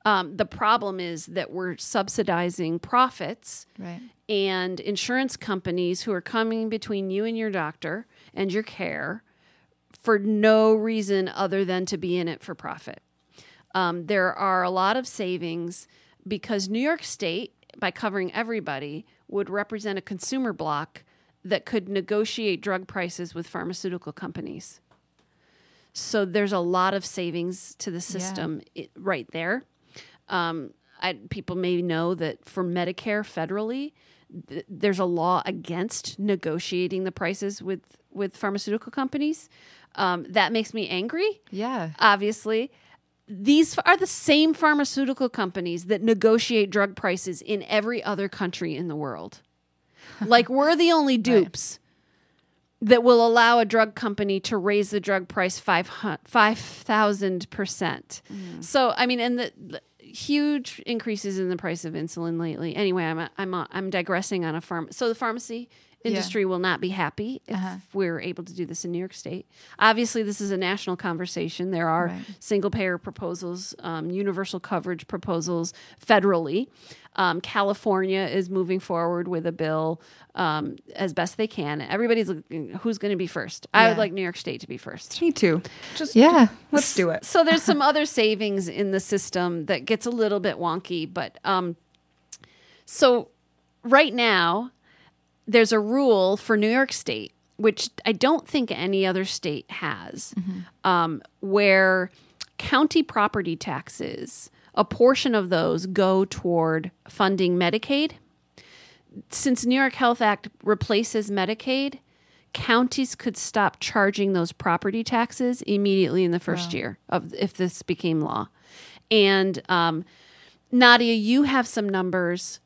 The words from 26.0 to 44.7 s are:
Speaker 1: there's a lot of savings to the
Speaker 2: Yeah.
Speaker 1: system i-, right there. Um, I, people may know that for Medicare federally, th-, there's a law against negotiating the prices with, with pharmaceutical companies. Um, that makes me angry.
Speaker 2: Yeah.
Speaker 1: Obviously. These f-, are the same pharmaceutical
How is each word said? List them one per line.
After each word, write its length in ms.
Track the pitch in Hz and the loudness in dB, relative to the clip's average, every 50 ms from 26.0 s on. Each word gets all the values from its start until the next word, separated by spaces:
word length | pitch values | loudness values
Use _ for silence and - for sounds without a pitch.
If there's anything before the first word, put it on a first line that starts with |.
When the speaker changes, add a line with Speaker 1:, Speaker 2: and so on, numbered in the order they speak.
| - - - 214 202 | -6 -4 -2 0 0
Speaker 1:
there's 260 | 185 170 214 202 196 | 0 0 0 0 0
a 80 | 202 185 | 0 0
lot 340 | 175 175 180 185 180 190 196 | 0 2 2 2 2 2 0
of 120 | 196 185 | -2 -4
savings 680 | - - - 180 170 170 175 170 180 185 190 - - - | -6 -8 -6 -6 -4 -4 -4 -4 -6 -6 -8 -12 -14 -14
to 140 | - - 208 | -12 -10 -8
the 60 | 170 170 | -8 -8
Speaker 2:
Yeah. 20 | |
Speaker 1:
system 600 | 175 - 180 190 185 190 190 185 170 160 160 135 - _ - 170 | -8 -8 -8 -6 -6 -6 -6 -6 -6 -6 -6 -8 -12 _ -16 -16
i-, 120 | - - _ | -16 -16 _
right 340 | - 185 196 185 143 117 - | -8 -4 -4 -4 -4 -4 -8
there. 320 | - 160 165 175 208 262 - _ _ _ _ _ - - - - _ _ _ - | -8 -6 -4 -4 -4 -4 -6 _ _ _ _ _ -20 -20 -20 -20 _ _ _ -6
Um, 440 | - 185 170 165 165 160 139 - - _ _ _ _ - | -4 -2 -2 -2 -4 -6 -10 -12 -16 _ _ _ _ -8
I, 120 | - 185 175 110 107 - | -6 -6 -6 -8 -10 -14
people 260 | - 202 175 - 180 | -14 -12 -10 -8 -4
may 260 | 185 180 180 180 175 | -2 -2 0 0 0
know 340 | 175 175 165 160 165 170 185 | 0 0 0 0 0 -2 -2
that 280 | 160 165 156 - - _ | -2 -4 -6 -6 -8 _
for 180 | - - 196 185 | -10 -8 -6 -4
Medicare 580 | 175 175 180 175 180 185 - - 226 208 208 208 | -4 -2 -2 -4 -4 -6 -6 -6 -4 -4 -4 -4
federally, 720 | - - 180 160 160 190 202 214 220 240 269 285 302 - _ _ _ _ _ _ _ - 175 - - | -6 -6 -6 -6 -4 -4 -6 -6 -6 -6 -8 -8 -10 -12 _ _ _ _ _ _ _ -18 -18 -16 -12
th-, 180 | 139 139 - - | -12 -12 -12 -12
there's 320 | 196 - - 208 196 175 | -6 -2 0 0 2 2
a 60 | 190 | 0
law 360 | 180 175 170 160 180 180 170 - | 0 0 0 2 2 2 2 0
against 720 | 190 185 175 156 - 170 175 185 233 - - - - - - | -2 -6 -6 -8 -6 -4 -4 -4 -4 -4 -6 -8 -8 -8 -4
negotiating 840 | 196 208 196 175 - 165 156 170 - - 190 180 180 180 190 185 190 | -2 0 0 0 -2 -4 -4 -4 -4 -4 -2 -2 -2 -2 -2 -2 -4
the 80 | 185 | -4
prices 500 | 180 - 196 175 196 - 208 196 202 - | -4 -4 -4 -4 -4 -4 -6 -6 -6 -6
with, 200 | 185 180 190 170 - _ _ _ _ _ | -6 -6 -6 -8 -8 _ _ _ _ _
with 240 | - - 202 190 - | -8 -6 -6 -6 -4
pharmaceutical 560 | - - 202 196 202 - - 202 226 - - | -4 -4 -4 -4 -4 -4 -4 -4 -4 -6 -6
companies. 580 | - - 269 262 - 294 294 302 320 - - - _ _ - - - - - _ - | -6 -6 -4 -4 -2 -2 -2 -2 -2 -4 -8 -16 _ _ -20 -20 -20 -20 -20 _ -6
Um, 300 | - 196 185 180 175 - - | -2 0 0 0 -2 -4 -2
that 220 | 180 208 190 - | 0 2 2 2
makes 220 | 226 220 220 - - | 2 0 -2 -2 -4
me 160 | 226 202 - | -6 -6 -4
angry. 520 | 185 180 190 190 302 320 381 440 403 - _ _ | -4 -4 -4 -4 -4 -2 -2 -2 -2 -6 _ _
Speaker 2:
Yeah. 400 | - 190 214 247 262 233 170 160 151 - | -8 -6 -6 -4 -4 -4 -6 -6 0 4
Speaker 1:
Obviously. 720 | - 220 202 196 202 208 226 - - 214 220 220 247 285 _ _ _ _ - _ _ _ _ _ _ - | 6 6 6 6 2 0 -2 -4 -4 -2 -2 -2 -2 -4 _ _ _ _ -20 _ _ _ _ _ _ -16
These 500 | 214 185 202 226 285 311 330 - - - | -14 -2 2 4 6 6 6 4 0 2
f-, 60 | - 320 | 4 4
are 100 | 359 381 | 4 4
the 80 | 370 - | 2 0
same 460 | - - - - 294 302 311 320 311 | -2 0 2 4 4 6 6 4 2
pharmaceutical 760 | - 330 302 | 2 2 2